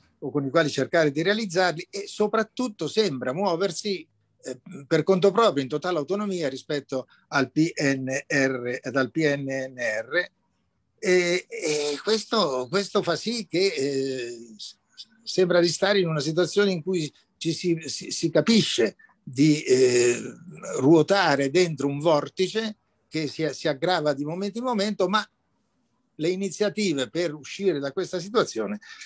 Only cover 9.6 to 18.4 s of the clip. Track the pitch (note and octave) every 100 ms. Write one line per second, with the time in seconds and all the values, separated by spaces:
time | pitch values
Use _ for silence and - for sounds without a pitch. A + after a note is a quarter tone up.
9.6 | C3 B2+ A#2+ G#2+ A2+ D#3+ F3+ _ _ _
10.6 | _ _ _ _ G3 F3+ F3 F3+ - A3+
11.6 | E3+ D3+ D3 C#3+ - A3 - A3+ E3+ C3
12.6 | B2+ E3+ G3 G#3 E3+ D#3+ - A#3 G3 E3
13.6 | G3 D#3 C#3 C3+ C3+ C3 A#2+ A#2+ A#2 G#2+
14.6 | - - _ - - _ - - F#3 F3
15.6 | E3+ D3+ G3 G3+ F3 D#3 C#3 D#3+ E3+ -
16.6 | G3+ F3+ D3+ F#3 D3+ - _ _ D#3+ D#3+
17.6 | F3+ E3 D3 - - - E3+ D#3